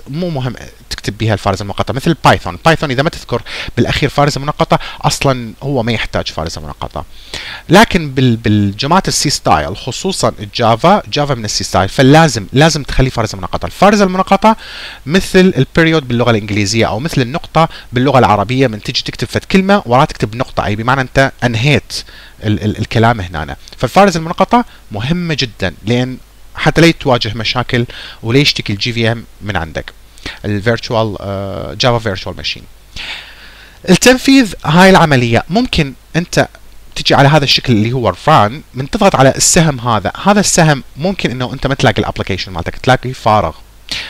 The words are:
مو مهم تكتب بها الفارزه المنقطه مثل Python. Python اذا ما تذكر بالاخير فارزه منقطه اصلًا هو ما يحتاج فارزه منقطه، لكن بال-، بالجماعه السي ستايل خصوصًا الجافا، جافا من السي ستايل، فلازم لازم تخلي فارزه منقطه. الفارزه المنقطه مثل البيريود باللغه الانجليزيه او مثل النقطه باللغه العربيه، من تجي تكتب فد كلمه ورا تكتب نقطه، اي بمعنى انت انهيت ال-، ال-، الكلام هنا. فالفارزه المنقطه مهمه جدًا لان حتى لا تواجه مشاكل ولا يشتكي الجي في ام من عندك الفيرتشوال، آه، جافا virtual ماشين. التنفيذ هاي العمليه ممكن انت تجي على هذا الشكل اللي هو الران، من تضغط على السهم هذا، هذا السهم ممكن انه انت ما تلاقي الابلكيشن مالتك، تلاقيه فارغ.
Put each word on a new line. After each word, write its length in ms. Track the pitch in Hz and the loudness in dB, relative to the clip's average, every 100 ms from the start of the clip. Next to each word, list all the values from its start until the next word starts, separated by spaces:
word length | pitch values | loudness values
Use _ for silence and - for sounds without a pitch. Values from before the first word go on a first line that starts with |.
| - | -10
مو 220 | 147 180 | -8 -6
مهم 240 | 143 120 - - - - | -4 -6 -8 -16 -20 -16
تكتب 280 | - - 101 | -8 -8 -4
بها 160 | 110 | 0
الفارزه 280 | 101 101 95 | 0 0 -2
المنقطه 320 | 101 98 98 | -4 -6 -4
مثل 220 | 120 170 160 | -2 -2 2
Python. 340 | 143 101 95 87 | 2 2 -2 -2
Python 260 | 165 160 151 | 0 0 0
اذا 120 | 123 | -2
ما 80 | 156 | -2
تذكر 320 | - - 120 - - - - | -4 -6 -6 -6 -12 -8 -2
بالاخير 320 | - - 139 | -2 0 -2
فارزه 320 | - 143 139 | 2 0 0
منقطه 380 | 143 - 165 165 - - | -6 -2 0 0 -2 -4
اصلًا 520 | 147 - 139 127 113 - | -4 0 -2 -2 -6 -10
هو 200 | 139 135 | -4 -2
ما 100 | 113 | -2
يحتاج 360 | 110 - 95 - | -2 -2 -4 -6
فارزه 320 | - 80 80 | -6 -8 -8
منقطه، 440 | 76 - - 73 - - - - - - - | -12 -10 -10 -10 -12 -16 -14 -14 -12 -12 2
لكن 420 | 190 226 180 151 | 4 4 2 -2
بال-، 260 | 135 131 113 | 2 2 2
بالجماعه 640 | 113 104 101 101 139 185 - | 2 2 2 -2 0 0 2
السي 220 | - 147 | -2 -2
ستايل 460 | - - 80 73 - | -2 0 0 0 -6
خصوصًا 560 | - - 190 180 120 - | -8 -6 -6 -2 -2 -2
الجافا، 600 | 101 - 113 113 160 143 - | -10 -2 0 2 2 2 0
جافا 220 | 147 147 | -4 -2
من 100 | 120 | -4
السي 200 | 104 - | -4 -6
ستايل، 240 | - 95 98 | -2 0 0
فلازم 580 | - 131 156 165 113 92 | 4 6 8 6 2 -2
لازم 300 | 127 160 151 | 2 2 0
تخلي 280 | 131 - 131 | -2 0 0
فارزه 280 | - 110 98 | 0 -4 -6
منقطه. 280 | 90 - 85 | -8 -6 -6
الفارزه 380 | - 196 214 | 2 4 4
المنقطه 520 | 190 185 - 196 220 220 - - - - 127 | 2 0 0 2 4 2 -4 -16 -16 -14 -2
مثل 460 | 185 - 185 185 151 | -2 2 4 4 2
البيريود 520 | 135 175 160 160 127 | 0 2 2 0 0
باللغه 220 | 120 120 | 0 2
الانجليزيه 560 | 113 101 101 98 113 107 | 2 0 -2 0 0 0
او 120 | 104 | 0
مثل 220 | 160 139 | -2 -2
النقطه 480 | 120 160 - 160 160 - - | -2 -6 -4 0 0 -2 -6
باللغه 260 | 123 139 131 | -2 4 4
العربيه، 480 | 101 104 101 127 131 | 4 4 2 2 0
من 160 | 107 | 0
تجي 200 | - 127 | -8 -6
تكتب 260 | - - 120 | -6 -8 -6
فد 160 | - | -6
كلمه 380 | - 190 190 202 117 | 0 2 4 0 2
ورا 180 | 123 | 2
تكتب 320 | 151 - 113 113 | 2 0 -6 -4
نقطه، 280 | - - | -6 -4
اي 120 | 101 104 | -4 -2
بمعنى 240 | 117 139 | -2 0
انت 320 | 127 139 135 - | 0 0 0 0
انهيت 480 | 123 113 139 123 - - - - - - | -4 0 0 0 -2 -14 -14 -20 -20 -8
ال-، 200 | - 101 | -4 -2
ال-، 140 | 104 - | -2 -4
الكلام 420 | - 117 113 117 | -2 0 2 0
هنا. 360 | 85 80 73 69 - - | -4 -8 -8 -12 -16 -8
فالفارزه 400 | 123 185 202 160 | 0 4 4 2
المنقطه 460 | 160 - 190 240 233 - - | -6 -4 0 0 0 -10 -12
مهمه 420 | 104 127 175 170 | -8 -4 -4 -4
جدًا 400 | 139 131 - 92 - | -4 -4 -4 -6 -6
لان 340 | 101 120 127 127 - - - | -2 -2 -2 -6 -16 -20 -20
حتى 260 | - 160 165 | -2 0 4
لا 100 | 165 | 4
تواجه 420 | - 139 120 110 | 2 0 0 -2
مشاكل 520 | 113 110 127 117 123 120 - - - | -6 -4 -4 -2 -2 -2 -8 -18 -12
ولا 160 | 113 131 | 0 2
يشتكي 340 | 147 - - | 2 -2 -6
الجي 200 | 98 127 | -6 -4
في 200 | 117 113 | -2 -2
ام 120 | 117 - - | -2 -8 -14
من 160 | 101 92 | -6 -6
عندك 360 | 80 69 - - - - - - | -6 -8 -10 -18 -20 -16 -16 -10
الفيرتشوال، 720 | 104 104 110 113 - 113 110 95 | -6 -2 -2 -2 -2 -2 -2 -4
آه، 540 | 98 98 98 98 - | -8 -8 -8 -8 -10
جافا 240 | 104 131 117 | -2 0 0
virtual 380 | 110 92 98 87 | -2 -6 -8 -10
ماشين. 260 | 69 64 - - - - - - - - - - - - - | -10 -10 -14 -20 -20 -16 -14 -16 -18 -20 -20 -20 -20 -10 0
التنفيذ 680 | 180 247 254 - 269 214 - | 4 4 4 4 4 2 -2
هاي 260 | 151 165 190 | 0 4 6
العمليه 540 | 185 160 131 117 113 - | 6 6 2 2 0 2
ممكن 460 | 202 254 - 139 123 - 170 | -2 0 0 -2 -6 -6 -6
انت 320 | 175 - - - - - - | -2 0 0 -4 -20 -20 -14
تجي 200 | - - | -6 0
على 140 | 135 139 | 4 6
هذا 160 | 151 | 4
الشكل 280 | 135 - - | 2 0 2
اللي 200 | 107 113 | 2 2
هو 160 | 127 107 | 0 -2
الران، 540 | 87 - 151 104 151 - | 0 4 4 4 -2 -14
من 160 | 123 135 | -10 -6
تضغط 260 | 226 196 135 | 0 2 4
على 180 | 135 - | 4 4
السهم 440 | - 180 160 131 | 2 4 2 0
هذا، 320 | 120 107 92 - | 0 0 0 -2
هذا 160 | 196 208 | 2 2
السهم 440 | - - 156 135 - 127 | 4 4 4 2 -2 -6
ممكن 340 | 175 190 170 | -4 -2 -4
انه 220 | 127 123 | -4 -6
انت 140 | 131 135 | -4 -4
ما 80 | |
تلاقي 280 | 139 120 101 | 2 2 2
الابلكيشن 500 | - - 101 95 98 | -2 -4 -6 -6 -6
مالتك، 240 | 87 82 - | -8 -8 -4
تلاقيه 360 | - 127 127 | 0 0 -2
فارغ. 420 | 131 113 107 82 - - - - - | -4 0 2 0 -6 -20 -20 -14 -12